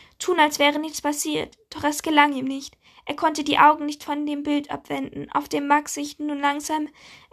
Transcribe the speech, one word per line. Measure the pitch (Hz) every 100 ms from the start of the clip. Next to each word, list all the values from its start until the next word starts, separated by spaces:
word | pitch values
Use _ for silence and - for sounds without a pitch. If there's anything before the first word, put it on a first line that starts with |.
| - -
tun, | - 349
als | 302 294
wäre | 285 294
nichts | 311 302
passiert, | 294 294 311 302 - _ -
doch | 302
es | 285 294
gelang | 320 302 294
ihm | 269
nicht. | 262 269 285 _ _ -
Er | - 294
konnte | 330 311
die | 285 -
Augen | 294 302 294
nicht | 294
von | - 294 294
dem | 294
Bild | 294 294 285
abwenden, | 277 - 277 269 - 147
auf | - 285
dem | 294 285
Max | 294 294
sich | 294 294 -
nun | 294 285
langsam | 285 285 294 311 302 - - - -